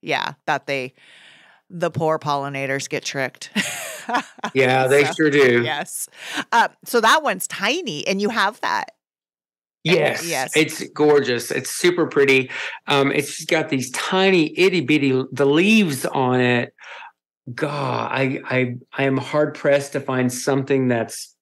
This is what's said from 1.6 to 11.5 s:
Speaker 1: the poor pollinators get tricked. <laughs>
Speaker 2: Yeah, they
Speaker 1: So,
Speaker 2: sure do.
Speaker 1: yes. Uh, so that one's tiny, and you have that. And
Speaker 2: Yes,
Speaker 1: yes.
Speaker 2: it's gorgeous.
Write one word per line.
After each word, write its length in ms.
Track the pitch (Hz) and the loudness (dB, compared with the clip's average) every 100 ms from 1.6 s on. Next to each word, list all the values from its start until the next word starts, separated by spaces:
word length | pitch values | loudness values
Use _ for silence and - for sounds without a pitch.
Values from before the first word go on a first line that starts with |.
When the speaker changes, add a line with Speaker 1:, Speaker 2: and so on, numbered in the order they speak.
| _ | _
Speaker 1:
the 200 | 175 170 | -6 -4
poor 280 | - 160 156 | -2 0 0
pollinators 680 | 151 143 139 139 139 135 131 | -2 -4 -4 -6 -4 -4 -4
get 160 | 147 | -8
tricked. 460 | - 139 131 _ - 208 | -6 -6 -6 _ -8 -6
<laughs> 40 | - - 659 640 - - - - - | -6 -8 -12 -14 -4 -4 -4 -12 -6
Speaker 2:
Yeah, 320 | 135 127 131 131 | 0 2 2 4
they 180 | 139 | 4
Speaker 1:
So, 80 | 143 | 2
Speaker 2:
sure 180 | 160 156 | 2 2
do. 320 | 143 131 120 | 6 6 4
Speaker 1:
yes. 460 | 120 147 170 - - - - - - | 2 -4 -8 -10 -12 -14 -12 -10 -2
Uh, 180 | 233 202 _ - | 2 2 _ -2
so 120 | 240 | 2
that 200 | 220 302 | 4 4
one's 240 | 294 185 - | 2 -4 -6
tiny, 600 | - 196 311 320 147 - | -4 -2 -2 -4 -6 -4
and 160 | 196 | -2
you 80 | 208 | 0
have 280 | 214 196 214 | 0 -2 -2
that. 300 | - 107 - _ _ _ _ _ _ _ _ _ | -4 -2 -4 _ _ _ _ _ _ _ _ _
And 120 | 156 170 | 0 2
Speaker 2:
Yes, 300 | 147 120 170 | 2 -2 -4
Speaker 1:
yes. 300 | 147 131 151 | -4 0 0
Speaker 2:
it's 260 | 156 - - | 0 -2 -12
gorgeous. 560 | - 151 147 139 - - | 0 4 4 4 -2 -4